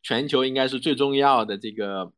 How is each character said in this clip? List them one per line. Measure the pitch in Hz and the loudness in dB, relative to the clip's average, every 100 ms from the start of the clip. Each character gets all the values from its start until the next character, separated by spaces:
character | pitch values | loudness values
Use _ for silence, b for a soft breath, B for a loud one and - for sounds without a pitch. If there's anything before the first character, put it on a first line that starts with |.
全 | - 117 143 | -4 -4 0
球 | 139 | 0
应 | 131 | 0
该 | 131 131 | 0 0
是 | 135 | 0
最 | 160 | -2
重 | 131 139 139 | 0 2 4
要 | 139 127 | 4 4
的 | 107 101 | 2 -4
这 | 110 | -8
个， | 107 101 98 87 | -6 -6 -6 -8